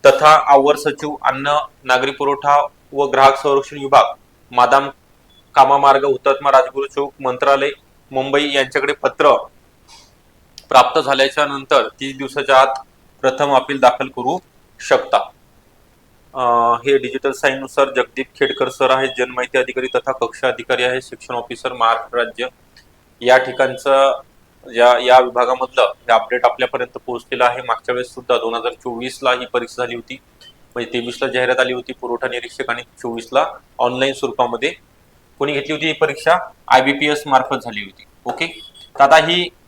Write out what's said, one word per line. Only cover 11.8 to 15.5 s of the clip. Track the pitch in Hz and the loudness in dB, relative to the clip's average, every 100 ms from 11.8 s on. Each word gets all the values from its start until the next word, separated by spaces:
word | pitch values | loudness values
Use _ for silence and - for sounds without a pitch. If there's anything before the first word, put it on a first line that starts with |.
| 113 | 0
तीस | - 135 135 | -6 -12 -10
दिवसाच्या | 135 147 139 131 | -10 -6 2 4
आत | 135 - - _ _ _ | 4 0 -12 _ _ _
प्रथम | 135 131 143 135 | -2 0 0 0
अपील | 127 139 | 0 0
दाखल | 127 123 131 | 2 2 -4
करू | 131 123 143 - _ _ - | -8 -6 -6 -8 _ _ -14
शकता. | - 165 - - - _ _ | -2 -2 0 -4 -4 _ _